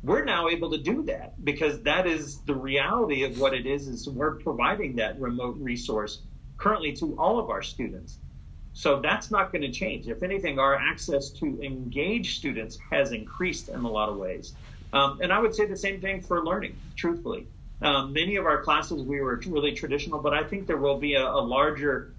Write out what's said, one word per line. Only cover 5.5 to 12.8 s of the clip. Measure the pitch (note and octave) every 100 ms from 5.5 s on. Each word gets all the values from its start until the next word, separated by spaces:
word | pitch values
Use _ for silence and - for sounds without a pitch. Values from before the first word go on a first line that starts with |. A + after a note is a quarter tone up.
| C3+
resource | C3 A#2+ - A2 G#2 - - - - -
currently | G3+ G#3+ D#3
to | C#3 D#3+ D3
all | E3 A3+
of | -
our | G2
students. | - - A2+ F2+ - - - - - - -
So | - D#3+ C#3
that's | C#3+ G#3 -
not | G#3+ F#3
gonna | F3 C#3
change. | A#2+ - - -
If | A2+
anything, | F3+ G3 F#3 C3+
our | C3+
access | C#3 C#3+ E3 - C#3 C#3
to | - D3+ A#2+
engage | C#3+ C3 B2+ A#2+ E3 A#3 F#3 -
students | C#3+ B2 A2 -